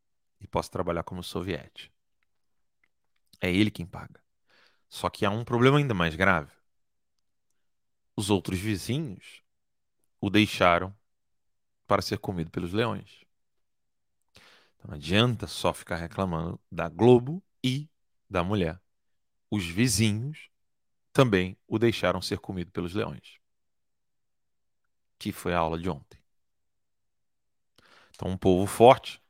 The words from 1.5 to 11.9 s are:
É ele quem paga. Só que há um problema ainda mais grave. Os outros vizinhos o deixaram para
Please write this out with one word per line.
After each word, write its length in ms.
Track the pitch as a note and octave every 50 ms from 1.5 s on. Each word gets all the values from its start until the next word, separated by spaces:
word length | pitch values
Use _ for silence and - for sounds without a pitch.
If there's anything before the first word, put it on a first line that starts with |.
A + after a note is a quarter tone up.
| F2 - - - _ - - - _ _ _ _ _ _ _ _ _ _ _ _ _ _ _ _ _ _ _ _ _ _ _ _ _ _ _ _ - _
É 100 | - F#2
ele 200 | F2 F#2+ A2 G#2+
quem 140 | - - E2+
paga. 380 | F2 - - - - - - _ _ _ _ _ _ _ _ _ _ _ _ _ _
Só 220 | - - - F2+
que 160 | - - G#2+
há 60 | G2+
um 120 | G2+ A2+ A#2+
problema 360 | - A#2+ A#2 B2 C3 C#3 D3
ainda 160 | C#3+ C3+ A2+
mais 200 | F#2 E2+ E2+ D#2
grave. 380 | D#2+ F#2+ G2 F#2 E2 D2 C#2+ - _ _ _ _ _ _ _ _ _ _ _ _ _ _ _ _ _ _ _ _ _ _ _ _ _ _ _ _ _ _ _ _
Os 140 | - G2+ F#2+
outros 280 | G#2 F#2+ E2 - F#2 F2+
vizinhos 880 | F#2+ A2 G#2+ F2+ - - A#2 D3 E3 C3 F#2 - - - - - _ _ _ _ _ _ _ _ _ _ _ _ _ _ _ _
o 80 | - G2+
deixaram 680 | F#2 G#2 G#2+ G2 - - G2 F2+ E2+ F2 F2+ F#2+ G2+ - _ _ _ _ _ _ _ _ _ _ _ _ _ _ _ _ _
para 160 | _